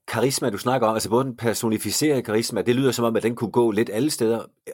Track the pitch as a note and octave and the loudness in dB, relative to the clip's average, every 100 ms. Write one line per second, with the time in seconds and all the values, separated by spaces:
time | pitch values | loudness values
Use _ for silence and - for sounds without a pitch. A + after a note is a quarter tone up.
0 | - A#2 C3 C3 C3 G2+ B2 B2+ A2 A2 | -6 0 0 2 -2 -2 0 2 2 0
1 | G2 A#2 C3+ A#2 A#2 G2+ A2+ A2 G#2+ - | 0 0 0 -2 -2 0 -2 -2 -2 0
2 | D3+ C3+ A2 G#2+ A#2 A2 F#2 B2 C3+ A#2 | 0 0 0 -2 0 -2 0 2 2 2
3 | A#2 A2 A2+ A#2+ G#2 A#2+ A#2 G#2 G2+ G#2 | 0 2 -2 -2 -2 2 2 2 0 0
4 | D3 - A2+ A2+ - _ - | -2 0 0 0 -6 _ -20